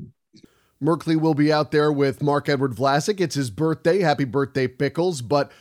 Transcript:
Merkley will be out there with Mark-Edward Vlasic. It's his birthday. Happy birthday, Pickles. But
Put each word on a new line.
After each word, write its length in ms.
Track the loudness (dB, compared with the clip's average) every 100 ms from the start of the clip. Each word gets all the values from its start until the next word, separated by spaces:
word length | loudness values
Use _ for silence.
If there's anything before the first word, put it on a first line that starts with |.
| -18 _ _ -20 _ _ _ -4
Merkley 380 | -2 -2 0 0
will 140 | 2
be 180 | 2 2
out 200 | 2 2
there 180 | 2 2
with 300 | 2 0 0
Mark-Edward 520 | 0 0 0 0 -2
Vlasic. 460 | 0 0 2 0 -2
It's 140 | -2
his 160 | -2 -4
birthday. 480 | -2 -2 0 0 2
Happy 240 | 2 0
birthday, 440 | 0 -2 -2 -2 -4
Pickles. 540 | -2 -4 -2 -2 -4
But 280 | -2 0 -2 -8